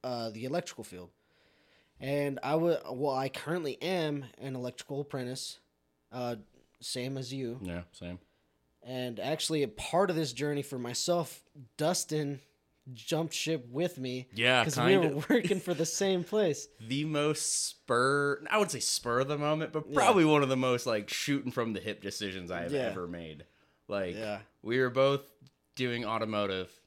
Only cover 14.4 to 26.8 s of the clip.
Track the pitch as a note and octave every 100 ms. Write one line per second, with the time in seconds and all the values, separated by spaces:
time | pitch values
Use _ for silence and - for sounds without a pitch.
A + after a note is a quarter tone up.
14.4 | A#2+ B2+ A2+ B2+ - F#3+ E3 C#3+ - C#4+
15.4 | F3 F#3+ F3+ F3 D#3+ - G3 F#3 E3+ G#3+
16.4 | F#3+ C#3+ - _ A2+ C3+ D3+ D3 D3+ D3+
17.4 | - - - - - A#2+ C3 C#3+ C#3+ C#3
18.4 | D#3 G#3+ G3 C3+ - - A#2+ A#2+ C3+ D3
19.4 | D3 D#3 D#3 D#3 D3+ D3 G#3 G#3 D#3 D3
20.4 | C#3 C3 B2+ B2 - A2 G2+ - - C#3
21.4 | C3 A#2+ A2+ G#2 G2+ G2 G2 - G2+ F#2+
22.4 | F2 F2 F2 C#3+ A#2+ F#2 F2 F2 E2 D2+
23.4 | D#2 _ _ _ - G2+ F#2 F#2+ A2 G2+
24.4 | G#2 _ - B2 B2+ A#2+ C3+ C#3 - _
25.4 | - _ _ - B2+ A#2+ A2 A2 A2 G#2
26.4 | G2+ F#2+ F2+ -